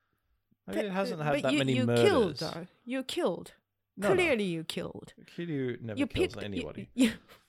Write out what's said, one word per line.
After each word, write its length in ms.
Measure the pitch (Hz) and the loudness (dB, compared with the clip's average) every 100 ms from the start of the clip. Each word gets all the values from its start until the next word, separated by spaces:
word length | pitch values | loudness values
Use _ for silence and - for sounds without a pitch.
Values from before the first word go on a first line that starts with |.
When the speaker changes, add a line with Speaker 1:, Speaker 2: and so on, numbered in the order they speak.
| _ _ _ _ _ _ - | _ _ _ _ _ _ -6
Speaker 1:
Maybe 120 | 202 | -4
it 40 | 208 | -2
Speaker 2:
But, 40 | |
Speaker 1:
hasn't 300 | 185 196 - | -2 -2 -2
Speaker 2:
uh, 20 | |
Speaker 1:
had 100 | 151 285 | 0 2
Speaker 2:
but 60 | |
Speaker 1:
that 100 | 131 | 2
Speaker 2:
you, 40 | 285 | 2
Speaker 1:
many 140 | 135 135 | 2 2
Speaker 2:
you 100 | 240 | 4
Speaker 1:
murders. 180 | 120 415 | 6 6
Speaker 2:
killed, 260 | 330 196 139 | 6 2 -2
though. 300 | 165 - 170 _ - | -8 -8 -12 _ -6
You 180 | 262 | -6
killed. 500 | 262 - 285 170 - - _ _ _ - | -4 -2 -2 -2 -8 -20 _ _ _ -2
Speaker 1:
No, 140 | 415 | 2
no. 60 | 370 | 4
Speaker 2:
Clearly 280 | 339 240 | 4 2
you 200 | 196 165 | 0 -2
killed. 500 | 160 - 175 - - - - - | -4 -6 -8 -10 -16 -20 -16 -10
Speaker 1:
Kiryu 460 | 175 143 127 117 | -4 -2 -2 -4
never 160 | 117 107 | -6 -2
Speaker 2:
You 80 | 277 | -2
Speaker 1:
kills 260 | - - - | 0 -2 -2
Speaker 2:
picked, 80 | - | -8
Speaker 1:
anybody. 440 | 196 - - 196 | -6 -6 -10 -8
Speaker 2:
you, 120 | - 240 | 2 2
<laughs> 0 | |
you, 60 | - - - | 2 -10 -20